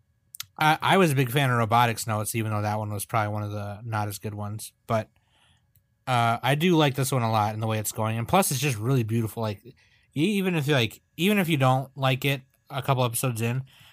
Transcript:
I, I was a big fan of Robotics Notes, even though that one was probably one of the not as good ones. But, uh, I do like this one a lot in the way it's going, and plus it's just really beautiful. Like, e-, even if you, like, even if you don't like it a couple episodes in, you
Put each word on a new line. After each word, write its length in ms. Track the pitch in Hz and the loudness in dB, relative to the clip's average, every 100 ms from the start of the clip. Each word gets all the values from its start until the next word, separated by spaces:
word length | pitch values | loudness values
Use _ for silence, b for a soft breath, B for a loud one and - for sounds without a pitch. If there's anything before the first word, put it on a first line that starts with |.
| _ _ _ - - - | _ _ _ -18 -14 0
I, 220 | 156 160 | 2 4
I 160 | 127 185 | 2 4
was 120 | 170 | 4
a 60 | 135 | 2
big 140 | 127 | 0
fan 180 | 139 135 | 2 2
of 60 | 120 | 2
Robotics 480 | 110 117 120 110 - | 4 4 4 0 -4
Notes, 280 | 107 107 117 | -4 -2 -4
even 160 | 110 | -2
though 100 | 107 | -2
that 160 | 104 107 | -2 -2
one 140 | 107 | -4
was 120 | 104 | -8
probably 280 | - 117 104 | -4 -2 0
one 100 | 107 | -2
of 80 | 104 | -6
the 300 | 104 101 101 | -6 -8 -10
not 220 | 120 107 107 | -6 -4 -4
as 120 | 101 | -6
good 160 | 110 | -10
ones. 380 | 104 104 107 - _ - | -8 -10 -10 -14 _ -2
But, 220 | 110 - _ _ _ _ _ _ _ _ _ - | -2 -2 _ _ _ _ _ _ _ _ _ -2
uh, 320 | 123 117 117 | 2 2 2
I 120 | 123 | 0
do 220 | 147 175 160 | 2 4 4
like 180 | 147 | 4
this 160 | 135 131 | 2 0
one 120 | 135 | 0
a 80 | 113 | 2
lot 220 | 110 107 | 2 0
in 60 | 110 | -2
the 60 | 113 | -2
way 120 | 110 | -2
it's 100 | 104 | -4
going, 280 | - 110 113 | -4 -2 -2
and 100 | 113 | 0
plus 240 | 185 190 | 2 2
it's 80 | 131 | -2
just 180 | 147 107 | -2 -2
really 240 | 113 135 | 0 0
beautiful. 400 | 110 113 110 - | 0 -2 -2 -4
Like, 220 | 110 101 | -6 -6
e-, 80 | 117 - b b b | -12 -20 b b b
even 400 | 135 180 202 185 | -2 0 0 0
if 140 | 170 139 | -2 0
you, 60 | |
like, 260 | 143 110 - _ - | 2 0 -4 _ -2
even 220 | 185 208 | 0 2
if 100 | 165 | 2
you 80 | 151 | 2
don't 320 | 131 131 135 - | 4 2 -2 -4
like 280 | 131 131 | -2 0
it 180 | 143 139 - _ - | -2 -4 -6 _ -12
a 120 | 139 | -8
couple 220 | - 127 | -2 0
episodes 360 | 123 117 135 110 | 0 0 -4 -2
in, 140 | 117 127 | -2 -4
you 60 | 131 b b | -6 b b